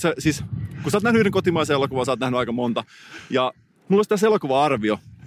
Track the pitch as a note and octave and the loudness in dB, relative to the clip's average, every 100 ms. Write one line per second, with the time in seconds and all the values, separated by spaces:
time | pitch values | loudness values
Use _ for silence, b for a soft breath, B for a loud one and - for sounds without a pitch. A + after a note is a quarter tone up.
0 | E3+ - C#3+ C#3 - - - - D3 G3+ | -2 0 -2 -2 -6 -10 -10 -8 -2 0
1 | A#3 A3+ G3+ F#3+ F3+ E3+ D3 C#3+ C3+ C3 | 2 2 2 2 0 0 0 0 0 -2
2 | B2 A#2+ B2+ B2 A#2+ A#2+ A#2+ A#2 A2+ B | -2 -2 -2 -2 -2 -2 -2 -4 -6 B
3 | B B B C3 B2+ - _ _ - G3 | B B B -2 -2 -4 _ _ 0 0
4 | G#3+ G#3 A3 G#3+ C#3+ C3 D3 B2+ G#2+ G#2 | 2 2 2 2 2 2 2 2 0 -2
5 | - - | -6 -20